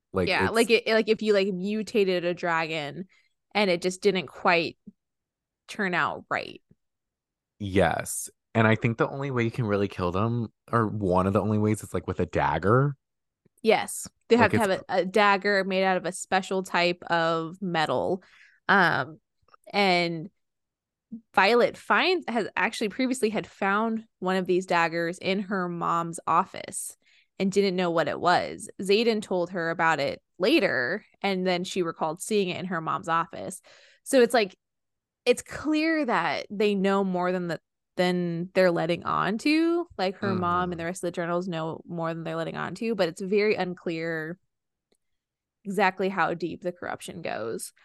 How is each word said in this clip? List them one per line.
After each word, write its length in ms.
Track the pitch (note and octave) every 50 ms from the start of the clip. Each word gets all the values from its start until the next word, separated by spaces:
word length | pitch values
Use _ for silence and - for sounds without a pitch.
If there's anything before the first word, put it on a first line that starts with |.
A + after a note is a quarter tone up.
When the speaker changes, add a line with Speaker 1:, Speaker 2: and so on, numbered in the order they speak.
| _ _ -
Speaker 1:
Like, 160 | F#3+ F#3 F3+
Speaker 2:
Yeah, 160 | F#3 D#3 G#2
Speaker 1:
it's 80 | - -
Speaker 2:
like 160 | A3 A#3 G#3+
it, 160 | A#3 G#3+ - -
like 220 | A3 A3 A3 G#3+
if 120 | A3 A3
you, 120 | G#3+ G#3+ G#3
like, 200 | G3+ F#3+ G3+ G3
mutated 720 | F3+ F3+ G3+ G#3+ A3 G#3+ G3 - A3+ G3 F#3+ F#3 F3 E3
a 80 | F3 F3+
dragon 760 | E3 - F3 E3+ D#3+ E3 D#3 D#3+ D#3+ D3 C#3+ C#3 D#3 F#3+ - _ _ _ _ _ _ _ _ _
and 160 | G3+ G#3+ G3
it 120 | F3 E3+
just 200 | - F#3 F#3 -
didn't 260 | - G3+ F#3 F#3 D#3 B2
quite 500 | - - - G3+ F3+ E3+ E3 B2 - _ _ - _ _ _ _ _ _ _ _ _ _ _ _ _ _ _ -
turn 260 | - - G#3 F#3 F3+
out 300 | E3 D3 A#2 D#2+ - - _
right. 320 | - F2 A1+ - - - _ _ _ _ _ _ _ _ _ _ _ _ _ _ _ _ _ _ _ _
Speaker 1:
Yes. 720 | G#2+ G2+ F#2 G2 F2+ D#2+ D#2 - - - - - - - _ _ _ _ _
And 140 | A2 A2+ A2
I 80 | A2
think 220 | A2 - A#2+ A2+ -
the 120 | D#3 D3
only 220 | D3 C#3 C#3 C#3+
way 120 | C3 B2 A#2
you 80 | A#2
can 140 | - - B2
really 220 | G#2+ G2+ G2 G2+ G2
kill 240 | - - F#2 F2+
them, 420 | E2+ F#2 G#2 A#2 A#2 A#2+ A#2 - _ _ _ -
or 160 | - A#2 A2+ G#2+
one 380 | G2+ G#2+ G#2 F#2 F2 F#2 F#2
of 80 | G2 G2
the 80 | G#2
only 160 | F#2 G#2 G#2+ G#2+
ways, 240 | G#2 G#2+ A2 -
is, 120 | - - -
like, 140 | F#2 - -
with 120 | F#2 -
a 80 | F#2 E2+
dagger. 680 | - E2 D2 C#2+ C#2+ E2 D#2 F#2+ A2+ B2+ C#3 D3 C#3+ - _ _ _ _ _ _ _ _ _ _ _ _ _
Speaker 2:
Yes. 440 | A3 G#3 D#3+ - - - - - - _ _ _ _
They 60 | A3+ A#3+
have 160 | A#3 G#3 -
Speaker 1:
Like, 80 | - A3 G3
Speaker 2:
to 60 | F#3+
Speaker 1:
it's 140 | - - -
Speaker 2:
have 100 | F#3 F#3+
a, 20 |
a 40 | F3
dagger 580 | F#3 F#3 A3+ G3+ G3+ G3+ G3 G3 G3+ G#3 G3 F#3+
made 200 | F#3+ F#3+ F#3+ F#3+
out 140 | F#3+ F#3 F3+
of 80 | -
a 60 | E3
special 500 | F#3 - - - - F#3 F#3+ - G3 F#3+
type 420 | F#3+ - - F3 F3 F3 F3 F3 -
of 540 | - - E3+ E3 E3 E3+ E3 E3 D#3+ F3 F#3+
metal. 600 | G3+ F#3 E3+ D#3+ D#3 - C3 B2 F2 F#2 F3 F#3+ - _ _ - - - _ _ _ -
Um, 500 | F#3 G3+ F#3 E3 - - C3+ C3+ D#3+ - _ _ _ _ _ _ _ _ _ -
and 580 | - G3 G3+ G3 F3+ F3 F3 E3+ E3+ E3 D3+ G#3 _ _ _ _ _ _ _ _ _ _ _ _ _ _ _ _ A#3 A3+ _ _ _
Violet 440 | - F#3+ G3 A#3 A#3+ A3+ E3 - -
finds, 480 | - - A3 G#3 B3+ E4 F#4+ F4 C4 -
has 200 | A#3 A#3+ G3 - -
actually 340 | - - G#3+ - - A#3+ G#3
previously 400 | F#3 - C4 B3+ B3 B3+ - A3
had 180 | G#3 G#3 F#3 -
found 560 | - - G#3+ F#3+ G3 G#3 A3+ A3+ A3+ A3+ A3 _ _ _
one 160 | - F#3 F#3
of 100 | F#3+ F#3+
these 200 | F#3 F3+ F3 F#3 -
daggers 500 | F3+ E3+ E3 E3 D#3+ E3+ E3+ E3 F3+ -
in 240 | - - F#3+ G3
her 260 | G#3 F3+ G#3 F#3+ F3+ F3+
mom's 520 | F3 E3+ E3+ E3+ E3+ E3+ E3+ E3+ E3 - - -
office 680 | D3+ E3 G3+ - - - - - - - - - - _ _ _ _ _ _ _ _ _
and 120 | F#3 G3
didn't 240 | F#3 G3+ G3 G3+ F3+
know 140 | F3+ F#3 F3
what 180 | E3 E3 D#3 D3
it 120 | F2 C2+
was. 500 | - E3+ F3+ C#3+ F2 D2 D#2 - - - - _
Xaden 400 | G3+ F#3 G3+ F#3 F#3 A3+ A3+ G#3+
told 300 | G3+ - F#3+ F3+ F3 F3
her 180 | F#3 F#3 E3 E3
about 300 | E3 F3 E3+ E3 D#3+ D3
it 220 | - C3+ - - _ _ _ _
later, 680 | F3 G#3+ D4 E4 G3+ - - B2+ B2 A#2+ E3+ G#3+ - _ _ _
and 240 | - G3 G3 F#3 F#3
then 180 | F#3 F3+ F3 F3+
she 180 | - - G3
recalled 400 | F3+ E3 D#3+ - E3+ D#3+ D#3 F3+
seeing 280 | - - A3 G#3 G3+ F3+
it 100 | E3+ -
in 60 | -
her 160 | F#3 F#3 E3
mom's 280 | D#3+ D#3 C#3+ D3 D3 E3+
office. 520 | E3 E3 E3 E3 - - G2 F#2+ G3 - _ - - - _ _ _ _ _
So 180 | - - C4+
it's 120 | A#3+ A#3 -
like, 220 | A#3+ G#3+ F#3+ - _ _ _ _ _ _ _ _ _ _ _ _ _ _
it's 160 | B3 B3 -
clear 640 | - - - - - C#4+ D#4 D4+ D#4 D#4+ E4 D#4 D4
that 420 | A3+ A3 F3 E3+ D#3+ C3+ F#2+ - -
they 260 | G#3 G3 G#3+ G#3 G#3
know 280 | G3 F#3 G3 G3 G3 G3+
more 280 | F#3+ F#3 F3+ F3+ F3+
than 160 | F3+ F#3 F3 E3+
the, 120 | D#3+ - _ _ _ _ _ _ _
than 540 | - F3+ F3+ F3+ F3+ F3 F3 E3+ E3 F3 F#3 _
they're 180 | F#3+ F#3 F3+
letting 320 | E3+ E3 D#3+ E3 F3 - -
on 340 | - D#3 D3+ D#3 D#3+ G3+ A3+
to. 480 | - D4 D4+ D#4 E4 E4 E4+ E4+ E4+ - - -
Like, 200 | F#3+ F#3 G3 -
her 160 | - G3+ F#3+
mom 300 | F3+ F3+ F3 F3 F3+ F3+
and 100 | F3+ F3
Speaker 1:
Mm-hmm. 60 | E3
Speaker 2:
the 60 | E3
rest 180 | E3 F#3 - -
of 40 | F3
the 40 |
journals 360 | F3 - E3+ E3+ F3 F3 F#3 G3
know 340 | E3+ D#3+ D#3+ D#3+ D#3 - - -
more 260 | E3+ E3+ E3 D#3+ E3
than 100 | E3 E3
they're 120 | E3 D#3+
letting 220 | E3 E3 D#3+ D#3 D3+
on 180 | D3+ - E3+
to, 200 | - A#3 A3+ A#3
but 120 | F#3+ F#3 -
it's 140 | - -
very 320 | G3+ F#3 G3 G#3 G#3 G#3+ G#3
unclear 800 | - F#3 F3+ F3 - - F#3+ E3+ D#3+ E3 E3 E3 D#3+ D#3 D#3 F3 - _ _ _ _ _ _ _ _ _ _ _ _ _ _ _ _ _ _ _ _ _ _ _ _ _
exactly 460 | G3 G3 F#3+ G3+ F#3 F#3 - G3 F#3
how 240 | G3 F#3+ E3 D#3 F3
deep 280 | E3+ F3+ E3 - -
the 100 | - F3+
corruption 500 | F3+ - - - - - - - - E3+
goes. 500 | E3 - - - A2 A#2 - G3+ - - _ _ _